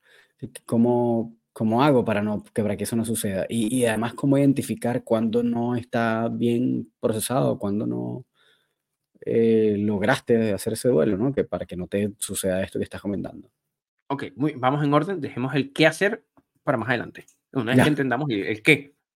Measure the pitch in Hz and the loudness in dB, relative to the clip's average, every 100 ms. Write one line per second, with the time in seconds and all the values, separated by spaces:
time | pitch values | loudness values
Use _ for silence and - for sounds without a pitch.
0 | _ _ _ _ - - - 120 120 120 | _ _ _ _ -16 -16 -2 2 4 4
1 | 120 117 113 - _ - 110 120 151 127 | 2 0 -4 -10 _ -4 0 4 4 4
2 | 110 104 104 104 - - 101 98 104 117 | 2 0 0 -2 -4 -2 -2 -2 -2 -2
3 | 110 110 107 95 - 117 110 127 117 110 | -2 -2 -2 -2 -2 -2 0 2 2 0
4 | 117 - 139 139 139 127 107 110 120 123 | -2 -2 2 4 4 2 -2 -4 -4 -4
5 | - 110 113 117 120 117 120 123 - 117 | 0 0 2 0 0 0 -2 -2 -2 -2
6 | 113 113 117 113 120 120 127 127 117 _ | 0 0 -2 0 0 2 0 -2 -6 _
7 | 117 110 - 127 131 120 101 101 120 120 | -4 -2 -2 0 0 0 -2 -2 -4 -4
8 | 123 123 - _ _ _ _ _ _ _ | -6 -8 -12 _ _ _ _ _ _ _
9 | _ _ - 117 113 113 107 101 104 104 | _ _ -2 2 4 4 4 2 0 0
10 | 110 131 - 117 110 95 - 113 123 139 | 0 0 2 2 2 -2 -4 -2 2 2
11 | 117 98 131 131 87 87 90 90 87 101 | 2 0 0 -2 -2 -6 -6 -8 -4 -2
12 | 104 104 - 98 95 92 98 110 101 90 | -2 -4 -8 -4 -2 -2 -4 -6 -8 -8
13 | 101 98 90 - - _ _ _ _ _ | -6 -6 -8 -12 -20 _ _ _ _ _
14 | - 139 110 - 127 120 127 147 147 147 | -8 -8 -8 -4 -4 -2 0 0 2 2
15 | 151 185 131 - 131 139 131 - 156 - | 0 -4 -6 -6 -4 -2 -2 2 2 2
16 | 202 - _ _ _ _ - 127 113 120 | -2 -2 _ _ _ _ -4 -4 -2 -4
17 | 110 - - _ _ 135 110 127 151 143 | -4 -14 -20 _ _ -6 2 4 4 2
18 | 135 120 151 107 92 107 - 143 - _ | 0 -2 -2 -2 -2 0 2 2 0 _
19 | _ | _